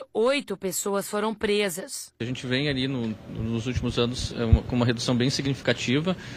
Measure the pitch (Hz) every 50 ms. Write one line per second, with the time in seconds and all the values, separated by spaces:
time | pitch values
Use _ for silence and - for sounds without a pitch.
0 | 285 - - 214 226 254 277 285 - - 196 - - 185 170 - - 208 196 196
1 | 190 - 208 208 208 220 220 214 - 208 208 208 208 196 156 185 - 269 - -
2 | - - _ - 117 117 131 - - 123 127 131 147 151 139 127 127 131 139 123
3 | 117 110 104 - - - - 117 113 113 113 113 110 127 123 - - 120 - 127
4 | 120 120 131 - - - - 117 117 113 117 110 - - 127 123 120 120 117 117
5 | - - 127 117 123 139 - - 139 139 131 - - 131 120 - - 123 123 147
6 | 165 190 180 - - - -